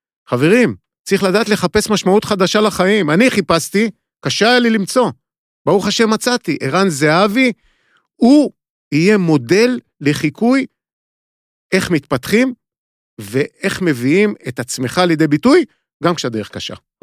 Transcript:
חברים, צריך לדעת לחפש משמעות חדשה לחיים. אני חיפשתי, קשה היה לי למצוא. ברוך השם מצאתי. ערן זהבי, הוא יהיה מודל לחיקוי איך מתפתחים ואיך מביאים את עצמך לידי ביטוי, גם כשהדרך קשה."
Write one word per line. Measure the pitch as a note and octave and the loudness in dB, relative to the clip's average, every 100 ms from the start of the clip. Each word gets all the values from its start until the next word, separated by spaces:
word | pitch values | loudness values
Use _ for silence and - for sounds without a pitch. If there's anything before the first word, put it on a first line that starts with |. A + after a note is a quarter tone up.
| _ _ - | _ _ -6
חברים, | B2 D3+ A#3 G#3 F#2+ _ _ | -2 2 2 2 -2 _ _
צריך | - G3 | -4 -2
לדעת | F#3+ G3 A3+ | 0 0 0
לחפש | G#3 F3 G#3+ G#3 | -2 0 -2 -2
משמעות | G#3 F#3 G3+ - | -2 2 0 0
חדשה | G3+ F#3 G#3+ | -2 0 0
לחיים. | G#3 - F#3 G#3+ D#3 | 0 0 0 0 0
אני | E3 B3+ | 2 2
חיפשתי, | G#3+ E3+ E3 - G3 A3+ - _ _ C#3 | 0 0 -2 0 -2 -2 -4 _ _ -8
קשה | - G#3+ | -2 2
היה | B3 | 2
לי | A#3+ | 2
למצוא. | A3 F#3 C4 G#3+ - _ _ _ _ - | 0 -2 0 -2 -4 _ _ _ _ -2
ברוך | F#3+ G#3 | 0 0
השם | - A3 | 0 0
מצאתי. | A3 - A#3+ - C#3+ | 0 -2 -4 -4 -6
ערן | C3 E3 G3 | -2 0 0
זהבי, | C#3 D3+ E3 G#3 A3 B3+ - _ _ _ _ _ - | 0 0 2 2 2 0 -2 _ _ _ _ _ 0
הוא | A#3 D4 C#4 - _ _ - | 4 6 4 -4 _ _ -4
יהיה | C#3+ F3+ G#3+ | 0 2 2
מודל | E3+ D3+ A#2 F#3+ B3 B3 _ - | 2 0 2 2 2 -2 _ -6
לחיקוי | C#3+ D3 D3 - A#3 C4+ - _ _ _ _ _ _ _ _ _ - | -4 -2 -4 -2 0 0 -2 _ _ _ _ _ _ _ _ _ -4
איך | F#3+ - | -4 -2
מתפתחים | E3 - B2+ - G#3+ C4 B3 _ _ _ _ _ - | -4 -2 -6 -2 0 0 -4 _ _ _ _ _ -18
ואיך | G2+ B2 C#3+ _ G3 - | -8 -6 -6 _ -8 -4
מביאים | F3+ B2+ B2+ F3 G#3 G#3 B2 | -4 -2 0 0 0 -2 -12
את | - | -10
עצמך | - - B2+ - F3+ | -10 -8 -6 -2 0
לידי | D#3+ D#3+ | 0 0
ביטוי, | D3 A#3+ F4 C4 _ _ _ | 0 2 2 2 _ _ _
גם | E3 E3+ | -4 -4
כשהדרך | C3 A2 - | -6 -8 -10
קשה." | G#2 - G2+ _ - | -12 -14 -16 _ -8